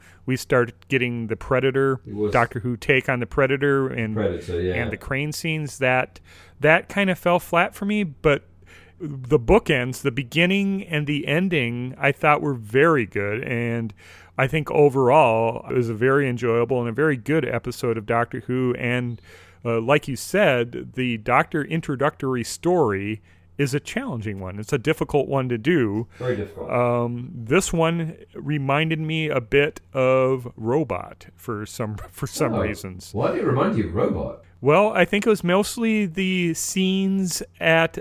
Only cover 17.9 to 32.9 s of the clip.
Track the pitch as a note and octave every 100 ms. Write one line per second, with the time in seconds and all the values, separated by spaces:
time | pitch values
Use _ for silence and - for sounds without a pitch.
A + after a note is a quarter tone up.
17.9 | A2+ G#2+ A#2 A#2 C3 - B2+ B2+ B2 B2
18.9 | B2 B2 A#2 - - - - A#2+ A#2 A2+
19.9 | D3+ - B2+ - F#3+ G3 B2 A#2 B2 B2
20.9 | A#2+ B2+ A#2 G#2+ B2+ D#3 D#3+ C#3 D#3+ -
21.9 | C3 C#3+ - C3+ B2+ A2+ - E3+ F3+ B2+
22.9 | G2 G2+ A2 - - _ - C#3+ C#3 -
23.9 | - C4+ B2 G#2+ G2 F#2 G2 G#2+ C#3 A2
24.9 | D#3+ E3 D3 - C3+ B2+ A#2+ A#2+ E3+ A2+
25.9 | G2+ A2+ - B2 G#2 G#2 - - A#2+ B2
26.9 | A#2+ A#2+ A#2+ B2+ F3+ A2+ D#3+ - E3+ E3
27.9 | E3+ D#3+ - - - C#3 D3+ C3+ C#3 D#3+
28.9 | D#3+ D#3 D#3+ D#3 C#3 A2 C#3 D3 - -
29.9 | C3+ B2+ C3 C3 C3 A#2+ - A2 C#3 C3+
30.9 | F2+ - - - - - G#2 G#2+ - A2
31.9 | G#2+ - - C3+ - C#3 A2+ G#2 G2+ F#2+